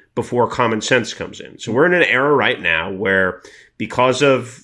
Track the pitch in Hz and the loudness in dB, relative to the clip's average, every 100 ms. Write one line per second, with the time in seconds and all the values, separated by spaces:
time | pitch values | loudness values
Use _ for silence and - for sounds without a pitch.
0 | _ - 113 120 113 - 120 110 - 131 | _ -8 -4 0 0 0 -2 0 0 0
1 | 107 - - - - - - 113 170 180 | 0 -8 -12 -12 -20 -14 -4 2 2 2
2 | 113 123 139 143 110 120 90 80 87 95 | 2 2 2 2 2 0 0 -2 -2 -4
3 | 98 95 92 - - - _ _ 110 - | 0 2 0 -4 -14 -20 _ _ -8 0
4 | 127 123 143 131 117 - | 0 2 2 2 -2 -16